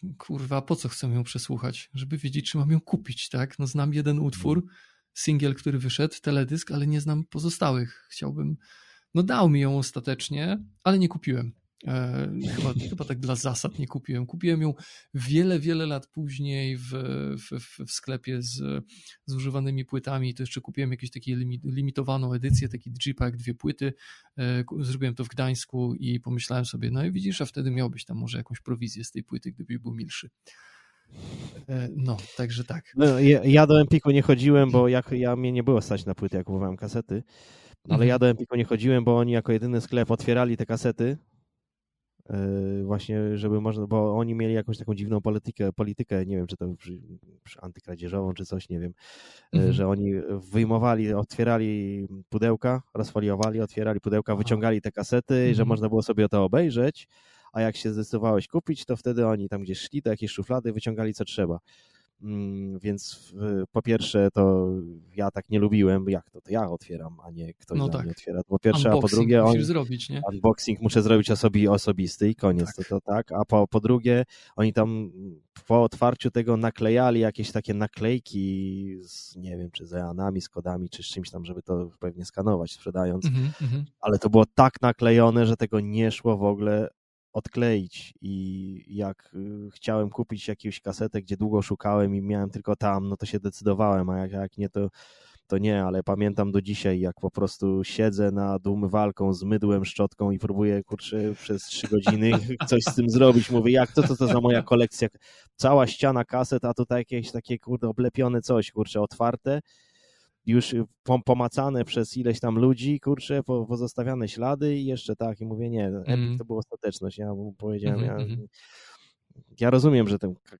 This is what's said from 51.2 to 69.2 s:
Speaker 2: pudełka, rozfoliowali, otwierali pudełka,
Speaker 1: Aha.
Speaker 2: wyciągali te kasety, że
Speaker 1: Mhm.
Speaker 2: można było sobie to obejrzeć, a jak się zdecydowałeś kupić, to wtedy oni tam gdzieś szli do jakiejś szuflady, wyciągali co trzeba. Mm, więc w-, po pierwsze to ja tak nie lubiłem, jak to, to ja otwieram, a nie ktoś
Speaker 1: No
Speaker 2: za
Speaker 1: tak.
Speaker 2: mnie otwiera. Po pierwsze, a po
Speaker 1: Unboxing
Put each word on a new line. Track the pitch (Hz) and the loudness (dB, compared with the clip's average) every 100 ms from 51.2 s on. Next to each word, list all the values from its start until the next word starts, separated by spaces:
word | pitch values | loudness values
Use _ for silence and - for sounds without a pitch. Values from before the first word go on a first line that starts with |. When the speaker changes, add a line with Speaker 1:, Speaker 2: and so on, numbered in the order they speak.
| 107 - 117 113 110 104 98 101 98 98 - | -4 -2 0 0 0 -2 -4 -6 -10 -12 -8
Speaker 2:
pudełka, | 107 113 113 127 127 - | 0 2 2 0 -2 -4
rozfoliowali, | 107 107 110 104 98 110 110 | -6 -4 -2 0 0 0 0
otwierali | 107 - 107 104 | -4 -2 -2 -2
pudełka, | 104 104 104 | 0 0 0
Speaker 1:
Aha. | 104 | -2
Speaker 2:
wyciągali | 110 110 113 107 | 0 0 2 0
te | 107 | -2
kasety, | 104 101 123 - 131 | -8 -2 -2 2 2
że | 123 | 4
Speaker 1:
Mhm. | 113 113 | 4 2
Speaker 2:
można | 110 107 | 2 0
było | 110 | 0
sobie | 107 107 104 | 2 2 2
to | 101 | 4
obejrzeć, | 95 131 170 117 131 - - _ _ _ _ | 4 2 2 2 0 -2 -12 _ _ _ _
a | 110 | -2
jak | 110 - | -2 -2
się | 113 | -4
zdecydowałeś | 107 107 113 113 104 - | -4 -4 -2 2 2 0
kupić, | 170 - 156 | -4 -4 -6
to | - 120 | -4 -4
wtedy | 123 120 113 | -2 0 2
oni | 107 98 | 0 -4
tam | 101 | -6
gdzieś | 95 92 | -6 -8
szli | - 143 | -8 -4
do | 117 | -2
jakiejś | 107 104 | -2 -4
szuflady, | - 98 127 117 | -6 -4 -4 -4
wyciągali | 110 - 110 110 | -4 -4 -2 -4
co | - | -4
trzeba. | 101 - 90 85 - _ _ _ _ _ | -6 -2 -2 -4 -10 _ _ _ _ _
Mm, | 107 104 101 98 98 95 | -10 -8 -8 -10 -12 -8
więc | 104 101 - - - | -6 -6 -8 -16 -18
w-, | 92 104 98 95 | -8 -4 -2 -2
po | 117 | -2
pierwsze | 117 110 - 107 98 | 0 0 2 2 4
to | - 95 95 92 92 85 82 87 95 | 6 4 4 2 -2 -6 -14 -12 -6
ja | 98 | -4
tak | 98 - | -4 -2
nie | 107 | 2
lubiłem, | 104 107 95 95 95 | 6 6 6 4 2
jak | 92 - | -2 -4
to, | - | -18
to | - | -4
ja | 110 98 | -2 -2
otwieram, | 85 - 82 80 82 | -6 -10 -12 -12 -16
a | 85 | -16
nie | 85 82 | -12 -12
ktoś | - - 143 | -14 -6 -2
Speaker 1:
No | 139 | -2
Speaker 2:
za | |
Speaker 1:
tak. | 131 | -2
Speaker 2:
mnie | 85 | -6
otwiera. | - - 90 - | -8 -8 -6 -2
Po | 95 | 2
pierwsze, | 110 143 127 | 4 4 4
a | |
po | 107 | 4
Speaker 1:
Unboxing | 107 104 | 4 4